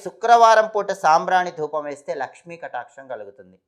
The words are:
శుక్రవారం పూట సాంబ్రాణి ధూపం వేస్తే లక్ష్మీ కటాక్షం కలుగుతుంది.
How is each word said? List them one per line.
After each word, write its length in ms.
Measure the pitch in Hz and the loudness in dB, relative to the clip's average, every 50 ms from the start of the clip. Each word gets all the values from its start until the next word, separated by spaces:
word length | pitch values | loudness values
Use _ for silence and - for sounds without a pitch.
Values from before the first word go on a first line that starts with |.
| - | -8
శుక్రవారం 600 | 185 - _ - 226 240 233 233 226 220 220 214 220 - | -14 -12 _ 2 4 6 6 6 6 6 4 2 0 -2
పూట 180 | 208 196 - 196 180 - | -4 -4 -4 -6 -2 0
సాంబ్రాణి 480 | 160 156 170 180 180 185 185 180 175 175 156 | 2 2 2 2 0 0 0 -2 -2 -6 -8
ధూపం 240 | 151 147 156 156 147 147 | -10 -8 -8 -8 -8 -8
వేస్తే 220 | 143 143 _ - 170 147 131 | -12 -14 _ -12 -10 -10 -10
లక్ష్మీ 320 | 123 - _ _ 170 170 165 156 | -12 -12 _ _ -20 -18 -18 -16
కటాక్షం 420 | 135 - 123 117 - _ - 135 131 | -14 -14 -14 -14 -14 _ -20 -16 -16
కలుగుతుంది. 500 | 127 110 104 101 98 - 98 92 92 95 _ | -16 -14 -14 -18 -20 -20 -20 _ _ _ _